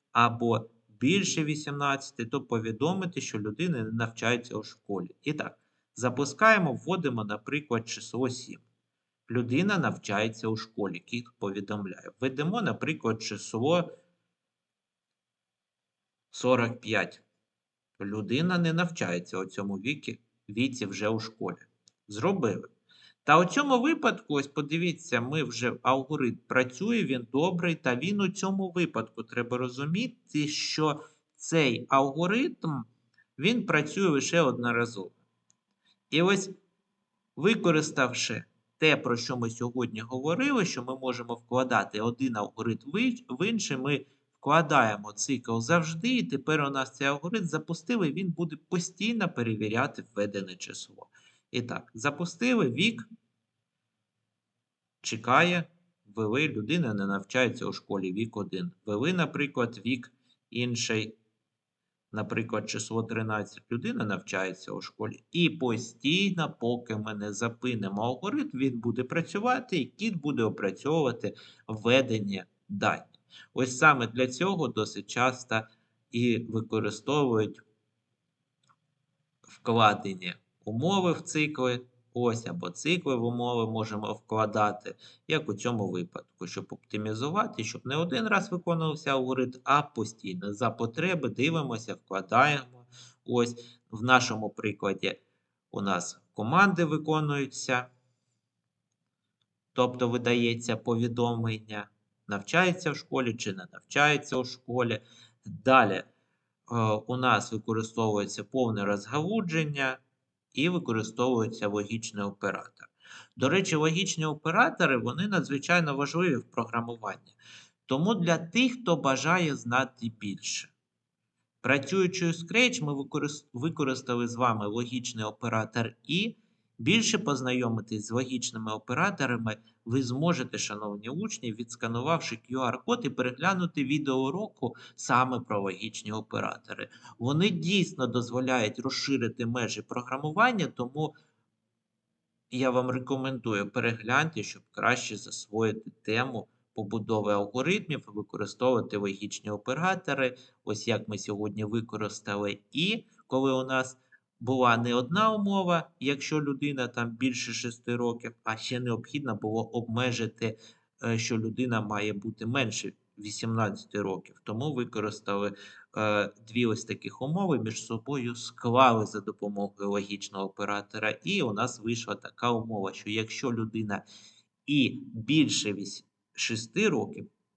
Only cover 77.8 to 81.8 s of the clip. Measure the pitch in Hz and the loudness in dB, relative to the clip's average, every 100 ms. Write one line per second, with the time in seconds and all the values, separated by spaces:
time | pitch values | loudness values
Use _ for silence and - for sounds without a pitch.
77.8 | _ _ _ _ _ _ _ _ _ _ | _ _ _ _ _ _ _ _ _ _
78.8 | _ _ _ _ _ _ _ - - 117 | _ _ _ _ _ _ _ -8 2 6
79.8 | 107 101 101 92 90 - _ _ - 113 | 6 4 -2 -6 -8 -12 _ _ -6 0
80.8 | 156 196 180 151 - 151 151 151 127 123 | 2 4 4 2 -2 -2 0 0 0 0